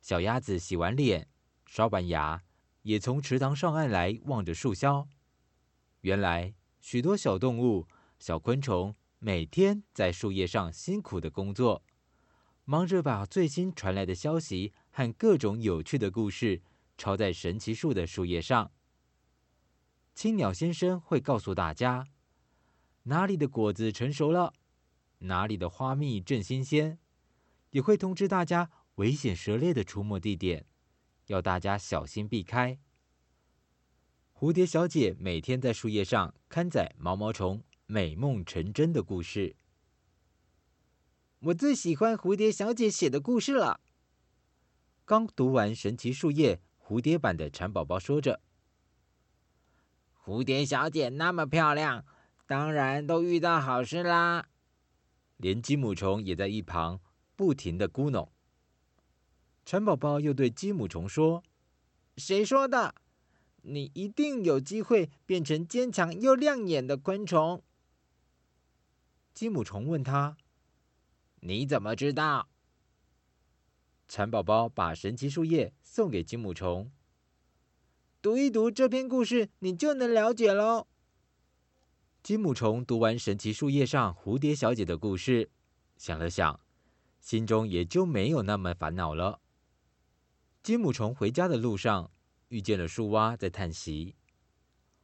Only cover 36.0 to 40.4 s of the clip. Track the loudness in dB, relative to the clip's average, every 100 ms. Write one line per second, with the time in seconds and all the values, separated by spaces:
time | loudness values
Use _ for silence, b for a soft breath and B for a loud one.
36 | 2 0 0 -6 _ -4 0 0 -2 -4
37 | -4 -2 -4 -2 -2 -4 -10 _ -4 -2
38 | -2 -2 -2 -2 -4 -6 -4 0 0 0
39 | -2 -6 -4 -4 -4 -6 _ _ _ _
40 | _ _ _ _